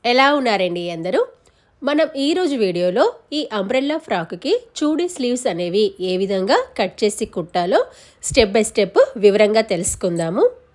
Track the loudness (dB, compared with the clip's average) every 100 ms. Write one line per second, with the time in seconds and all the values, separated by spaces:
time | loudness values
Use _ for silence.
0 | 2 4 4 4 0 0 0 -2 -6 -6
1 | -4 -2 -2 _ _ _ _ _ -2 0
2 | 0 -2 -2 0 0 0 -2 0 0 2
3 | 0 0 _ -8 -4 -6 -2 -2 -2 -4
4 | -4 -6 -4 -8 -2 -2 -4 -4 -2 -2
5 | -4 -4 -4 -2 -2 -4 -2 0 0 -2
6 | -4 -2 -2 -2 0 0 0 -4 -6 0
7 | -2 -2 -8 -8 -4 -4 0 0 0 -8
8 | -20 _ 0 2 4 2 0 0 0 2
9 | 2 4 4 4 2 2 0 -4 -4 -2
10 | -2 -2 -2 2 0 0 _